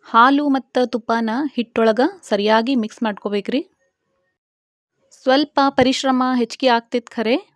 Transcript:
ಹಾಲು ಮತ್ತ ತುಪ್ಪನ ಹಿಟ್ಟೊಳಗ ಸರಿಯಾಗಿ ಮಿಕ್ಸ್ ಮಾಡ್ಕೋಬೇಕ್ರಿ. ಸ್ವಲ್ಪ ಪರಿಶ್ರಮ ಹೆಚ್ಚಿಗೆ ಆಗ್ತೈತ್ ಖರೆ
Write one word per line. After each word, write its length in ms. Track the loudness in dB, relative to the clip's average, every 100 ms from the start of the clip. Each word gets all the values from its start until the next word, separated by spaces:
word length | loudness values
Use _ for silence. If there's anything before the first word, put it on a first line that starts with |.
| 0
ಹಾಲು 380 | 4 4 4 0
ಮತ್ತ 280 | -2 -2 -2 -2
ತುಪ್ಪನ 460 | -4 -4 -4 -2 -4 -6
ಹಿಟ್ಟೊಳಗ 480 | -6 -6 0 2 2 0 -2
ಸರಿಯಾಗಿ 540 | -4 -2 2 0 0 -2
ಮಿಕ್ಸ್ 280 | -4 -6
ಮಾಡ್ಕೋಬೇಕ್ರಿ. 580 | -6 -6 -6 -6 -4 -6 -6 _ _ _ _ _ _ _ _ _ _ _ _ _ _
ಸ್ವಲ್ಪ 480 | -6 0 0 0 0 0
ಪರಿಶ್ರಮ 540 | 2 0 0 -2 0 0 -2
ಹೆಚ್ಚಿಗೆ 340 | -4 -2 0
ಆಗ್ತೈತ್ 400 | 0 -2 -8 -6
ಖರೆ 260 | -6 -2 -2 -4